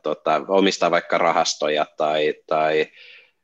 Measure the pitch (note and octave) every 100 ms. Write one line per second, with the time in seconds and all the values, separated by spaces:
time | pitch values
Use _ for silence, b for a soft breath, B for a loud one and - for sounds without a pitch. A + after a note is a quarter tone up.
0 | D2+ D#2 - D#2 C#2+ G2 F#2+ - F2 E2+
1 | - - F2 E2 E2 - D2+ D2+ D2+ -
2 | D2+ D#2 D2+ C#2+ - D#2+ D#2 D#2 D#2 B
3 | B B B B